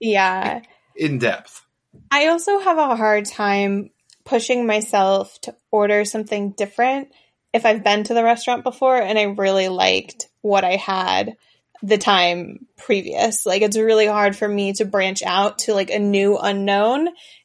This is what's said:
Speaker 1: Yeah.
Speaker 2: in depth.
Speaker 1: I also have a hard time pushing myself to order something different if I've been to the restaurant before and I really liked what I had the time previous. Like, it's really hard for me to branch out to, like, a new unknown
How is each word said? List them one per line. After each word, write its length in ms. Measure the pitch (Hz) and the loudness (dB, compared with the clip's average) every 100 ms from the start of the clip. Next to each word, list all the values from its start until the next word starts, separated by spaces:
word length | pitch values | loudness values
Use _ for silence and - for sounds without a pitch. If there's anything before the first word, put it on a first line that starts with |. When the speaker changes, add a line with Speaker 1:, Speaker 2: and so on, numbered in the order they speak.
Speaker 1:
Yeah. 600 | 226 196 190 185 185 240 - _ _ - | -2 2 2 0 -4 -6 -12 _ _ -6
Speaker 2:
in 220 | 156 135 | -4 0
depth. 460 | 117 92 - - _ _ _ - - | -2 -4 -10 -20 _ _ _ -16 -2
Speaker 1:
I 180 | 277 311 | 2 2
also 300 | 339 339 403 | 0 0 0
have 180 | 392 320 | 2 0
a 180 | 285 226 | 0 0
hard 300 | 214 214 208 | 2 0 -2
time 640 | - 208 202 196 202 208 _ _ _ | -4 0 0 0 -2 -6 _ _ _
pushing 400 | - 233 226 247 233 | -2 -2 0 0 0
myself 720 | 214 220 208 190 196 196 - | -2 0 2 2 2 -2 -12
to 140 | - - - | -18 -16 -4
order 320 | 214 208 208 | 0 2 2
something 480 | 208 220 214 208 202 | 0 -4 -6 -6 -6
different 560 | 196 202 - 247 269 277 _ _ _ _ | -6 -6 0 0 0 -6 _ _ _ _
if 140 | 233 226 | -2 0
I've 160 | 220 | 2
been 220 | 202 208 | 2 0
to 100 | 208 | 0
the 80 | 233 | 2
restaurant 400 | 226 233 - 240 | 2 2 0 -4
before 340 | 262 240 262 254 | -4 0 2 2
and 220 | 196 214 | 2 0
I 40 | |
really 420 | 208 202 196 190 185 | 0 0 0 2 0
liked 600 | 185 190 185 - - - _ | 2 2 2 -2 -16 -18 _
what 220 | 208 196 | 0 0
I 140 | 180 190 | 2 -2
had 580 | 196 190 185 190 208 220 _ _ _ - | -2 -4 -2 -2 -2 -8 _ _ _ -8
the 160 | 202 208 | 0 0
time 680 | 214 190 175 175 170 - - _ | 2 2 2 0 -8 -16 -20 _
previous. 680 | - 202 - 71 226 - | -4 -2 -2 -2 -2 -2
Like, 180 | 202 196 | -2 0
it's 140 | 208 220 | 0 0
really 300 | 220 220 208 | 2 4 4
hard 300 | 208 202 202 | 2 0 0
for 100 | 208 | -2
me 260 | 202 196 | -2 -2
to 100 | 196 | -2
branch 380 | 208 202 190 196 | -2 0 -2 -2
out 360 | 185 185 202 - | -2 0 0 -2
to, 140 | - | -2
like, 160 | 202 196 | -2 -2
a 80 | 208 | -2
new 400 | 202 202 202 202 | 0 2 2 0
unknown 720 | 196 196 196 202 220 269 330 349 - - | 0 -2 0 2 2 0 -2 -6 -20 -20